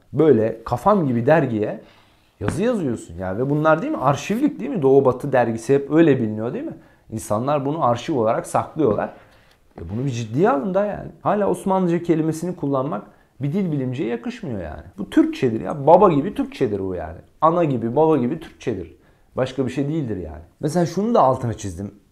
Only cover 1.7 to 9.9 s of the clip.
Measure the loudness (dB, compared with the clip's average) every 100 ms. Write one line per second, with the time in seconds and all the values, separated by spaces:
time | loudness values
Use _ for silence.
1.7 | -6 -14 _ _ _ _ -8 -4 0 0
2.7 | 0 -2 -4 -8 -8 -6 -2 -2 2 2
3.7 | 2 0 0 0 0 -2 0 -2 -2 -6
4.7 | 0 4 6 6 2 0 2 2 0 0
5.7 | 0 4 4 6 4 0 -4 -6 -6 -8
6.7 | -12 -20 _ -14 -10 -4 -4 -2 -2 -2
7.7 | 0 0 0 -2 0 0 0 -2 -4 -2
8.7 | 0 0 0 -4 -8 -20 _ _ _ _
9.7 | -14 -8